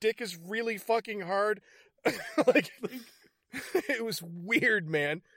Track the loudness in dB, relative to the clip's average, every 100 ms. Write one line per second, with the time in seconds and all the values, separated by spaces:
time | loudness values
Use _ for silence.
0 | -2 0 -6 -10 -8 -4 -2 -4 0 0
1 | 0 -6 -2 2 2 0 _ -20 _ _
2 | -2 -2 -4 2 6 6 4 -6 -10 -10
3 | -18 _ _ _ _ -14 -2 -2 0 -4
4 | -2 -6 -8 -10 0 2 4 2 0 0
5 | 0 -2 _